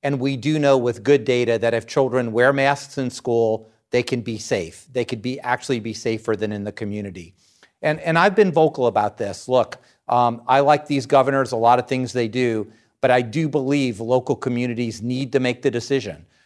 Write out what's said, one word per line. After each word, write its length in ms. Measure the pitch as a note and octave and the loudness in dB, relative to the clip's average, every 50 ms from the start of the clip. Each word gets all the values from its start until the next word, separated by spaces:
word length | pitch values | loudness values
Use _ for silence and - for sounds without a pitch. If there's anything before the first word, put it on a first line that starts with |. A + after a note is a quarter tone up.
| - | -4
and 160 | C#3+ C#3+ C3+ | -4 -2 0
we 160 | B2+ C#3 C#3 | -2 -2 -2
do 240 | B2+ G#2 D3 D#3 D#3 | -2 -2 -2 0 2
know 180 | D3 C#3+ C3+ C3 | 4 4 4 4
with 260 | A#2+ A#2+ A2+ - G#2 | 4 0 -4 -2 2
good 200 | B2 D3 C#3 A2+ | 4 4 4 4
data 340 | - B2+ B2 B2 A2+ A#2 A2+ | 2 2 2 2 2 0 2
that 160 | A2 A#2 A2+ | 2 0 0
if 140 | A#2 A2 - | 0 -4 -2
children 460 | - D3 C3+ C3 A2+ B2+ A#2+ A#2 G#2+ | 0 0 0 2 0 -2 -2 0 2
wear 180 | A#2 B2 C3 | 4 4 4
masks 460 | C#3 C#3 C3+ C#3 C#3+ C#3 - - - - | 4 4 2 2 2 0 -4 -12 -8 -6
in 120 | C3 B2 | -6 -6
school, 600 | - - - B2+ A#2+ A#2 A2+ A2 A2 A2 - - _ _ _ _ | -6 -6 -4 0 2 2 2 2 0 -2 -6 -14 _ _ _ _
they 120 | - B2 A#2+ | -2 -2 0
can 160 | - C3+ B2 | 0 -4 -6
be 180 | G#2+ A#2 A2+ G#2 | -6 -8 -10 -10
safe. 500 | - - C3 G#2 F2 E2 E2 - - _ | -6 -4 -4 -4 -4 -6 -12 -20 -20 _
They 140 | B2+ B2+ A#2+ | -6 -6 -4
could 160 | - B2+ A2+ | -4 -6 -8
be, 180 | G2 B2 B2+ C#3 | -6 -8 -8 -6
actually 400 | - B2 B2 B2 - - C3+ A#2+ | -4 -4 -4 -4 -2 -4 -4 -4
be 140 | G#2+ A2+ A2 | -4 -8 -10
safer 420 | - - B2 A2+ G#2+ - - A2 | -6 -4 -4 -4 -4 -2 -4 -4
than 160 | G2 G#2+ G#2 | -2 -2 -6
in 140 | G#2 G#2 G2+ | -6 -6 -8
the 80 | G#2 G2+ | -10 -8
community. 600 | - A2+ G#2 G#2 G#2 G2+ G2+ F2+ F#2 E2+ E2 _ _ _ _ _ _ _ _ _ _ | -8 -8 -8 -8 -8 -8 -10 -12 -14 -18 -20 _ _ _ _ _ _ _ _ _ _
And, 200 | - D#3 D3+ D#3 | -2 -2 -2 -2
and 180 | D#3 E3+ D#3+ E3 | -2 -2 2 4
I've 160 | F3+ G#3 F#3+ | 2 4 4
been 160 | A3+ G#3 F#3+ | 4 4 4
vocal 360 | D3 D#3+ D#3 D3+ D3+ - B2+ A#2 | 6 4 2 2 2 2 0 2
about 300 | A2 A2+ G#2 G#2 - - | 2 2 -2 -2 -4 -4
this. 300 | A2 G2 G2+ - - - | -6 -6 -6 -10 -6 0
Look, 300 | B2+ B2+ A2+ - - - _ _ _ _ _ - | 2 2 2 0 -6 -20 _ _ _ _ _ -2
um, 320 | - A#2+ B2 A#2+ A#2 A#2 - - | 2 2 2 2 0 -4 -2 2
I 100 | C3 C#3 | 2 4
like 280 | C#3+ C#3+ D3+ D3 D3 - | 4 4 2 2 2 -2
these 180 | D3 C#3 B2 | -4 -4 0
governors, 480 | - D3 C3+ C3 C3 C#3 C3+ C3 A#2+ B2+ | 2 4 4 4 4 2 0 0 0 -2
a 40 | A2+ | 2
lot 220 | A2+ A#2 B2 B2 | 4 4 4 4
of 80 | A#2+ - | 2 -2
things 240 | C3+ B2+ B2+ A#2 | -4 -4 -4 -4
they 160 | - B2+ A#2+ A2 | -2 -4 -4 -2
do, 420 | G#2 B2+ B2+ A#2+ A2+ A2 G#2 - - _ _ _ _ _ | -2 -2 0 0 0 -2 -4 -6 -12 _ _ _ _ _
but 100 | - B2+ | 2 4
I 120 | B2 B2+ | 4 4
do 260 | B2 A2+ G#2+ D#3+ E3 D3+ | 2 0 -4 -4 -4 -2
believe 540 | C3+ D3 C3 C3 C#3+ C#3+ C3+ B2+ A2+ G2 | -2 -2 0 0 0 0 0 0 -2 -4
local 340 | A2+ A2+ B2 B2+ B2 - C3+ | -2 0 0 0 0 0 -4
communities 680 | - - C3 B2 A#2+ B2 B2 A#2+ A2 B2 A2+ A2+ A2+ | -2 -2 -4 -2 -2 -2 -4 -4 -4 -4 -6 -6 -6
need 300 | G#2 A#2+ B2+ B2+ C#3 B2 | -6 -6 -4 -4 -6 -2
to 80 | B2 C3+ | -2 0
make 220 | B2+ B2 B2 B2 | 0 0 -2 0
the 100 | - C#3+ | -2 -2
decision. 540 | A2 A#2+ A2+ - C#3 C3+ G#2+ G#2 E2 D2+ D#2+ _ _ _ _ | -2 -2 -4 -2 -4 -4 -4 -6 -12 -14 -18 _ _ _ _